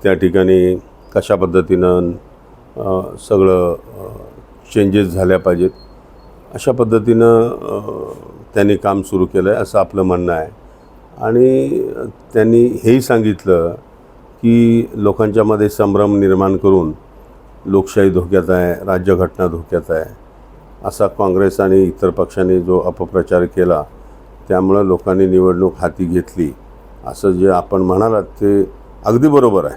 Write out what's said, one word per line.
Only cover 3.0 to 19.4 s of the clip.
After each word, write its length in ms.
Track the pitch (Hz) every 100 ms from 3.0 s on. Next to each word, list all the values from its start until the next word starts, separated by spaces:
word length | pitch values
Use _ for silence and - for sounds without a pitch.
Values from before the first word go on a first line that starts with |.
| 92 - -
सगळं, 440 | 101 95 92 87
अ, 440 | 82 - - 95 110 - - - - -
चेंजेस 340 | 110 101 101 95
झाल्या 300 | 92 92 92
पाहिजेत 320 | 92 87 92 - - - - - - - -
अशा 180 | - 139
पद्धतीनं, 760 | 123 113 113 113 117 117 117 120
अ, 300 | - - 101 107 - - - - 113 -
त्यांनी 220 | 107 101 98
काम 260 | 101 98
सुरू 240 | 92 95 92
केलं 240 | 98 92
आहे 80 | 110
असं 200 | 95 104
आपलं 240 | 92 98
म्हणणं 300 | 92 90 90
आहे. 180 | 82 78 - - - - - - -
आणि 440 | 113 120 131 131 135 - - 120 117 - -
त्यांनी 320 | 113 110 117 120
हेही 340 | - 110 131
सांगितलं 680 | 123 117 107 92 98 87 85 110 - - - - - -
की 440 | 117 117 117 117 117
लोकांच्यामध्ये 720 | 110 104 98 107 110 107 104 104
संभ्रम 500 | - 104 101 104 101
निर्माण 380 | 95 95 98 95
करून 360 | 98 92 80 76 - - - - - - 98
लोकशाही 440 | 98 92 107 98
धोक्यात 400 | 90 87 95 85
आहे, 340 | 92 87 85
राज्यघटना 640 | 95 92 92 90 90 -